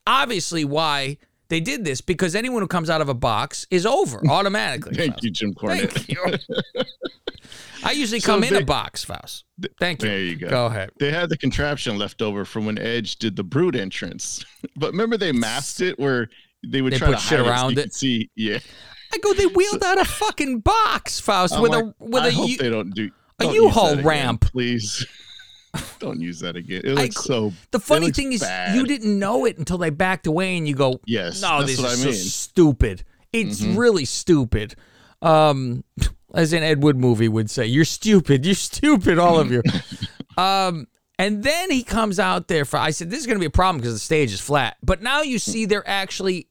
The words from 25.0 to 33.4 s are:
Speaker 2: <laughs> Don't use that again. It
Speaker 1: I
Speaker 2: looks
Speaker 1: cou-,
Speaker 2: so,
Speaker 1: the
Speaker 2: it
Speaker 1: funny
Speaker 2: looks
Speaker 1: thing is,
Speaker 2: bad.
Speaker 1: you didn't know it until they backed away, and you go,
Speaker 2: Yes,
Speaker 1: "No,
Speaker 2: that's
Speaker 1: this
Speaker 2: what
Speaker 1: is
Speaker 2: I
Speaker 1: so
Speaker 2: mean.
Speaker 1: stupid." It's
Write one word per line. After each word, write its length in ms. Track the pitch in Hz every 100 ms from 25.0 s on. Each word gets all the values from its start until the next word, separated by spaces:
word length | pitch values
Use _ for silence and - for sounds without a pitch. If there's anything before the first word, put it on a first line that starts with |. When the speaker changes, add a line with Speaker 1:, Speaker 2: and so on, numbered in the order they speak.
| -
Speaker 2:
<laughs> 60 | - - - - - _ - - -
Don't 180 | 220 -
use 200 | 85 85
that 160 | 90 87
again. 240 | 87 95
It 160 | - 139
Speaker 1:
I 40 |
Speaker 2:
looks 140 | 240 -
Speaker 1:
cou-, 40 |
Speaker 2:
so, 300 | - 123 208 175 _
Speaker 1:
the 60 | 233
Speaker 2:
it 40 |
Speaker 1:
funny 240 | - 311 330
Speaker 2:
looks 100 | -
Speaker 1:
thing 160 | 269
is, 80 | 233
Speaker 2:
bad. 340 | 95 92 90
Speaker 1:
you 100 | 233 262
didn't 300 | 277 214 202
know 260 | 196 254
it 140 | 240 170
until 180 | 147 180
they 140 | 165
backed 360 | 151 185 185 165
away, 300 | 160 185 180
and 100 | 151
you 80 |
go, 240 | 135 135 127
Speaker 2:
Yes, 380 | - 113 85 -
Speaker 1:
"No, 160 | 185 151
Speaker 2:
that's 120 | 139
Speaker 1:
this 80 | 127
Speaker 2:
what 100 | 123
Speaker 1:
is 80 | 123
Speaker 2:
I 20 |
Speaker 1:
so 40 | 135
Speaker 2:
mean. 40 |
Speaker 1:
stupid." 920 | 104 90 - - - 156 127 117 92 - _ _
It's 260 | 226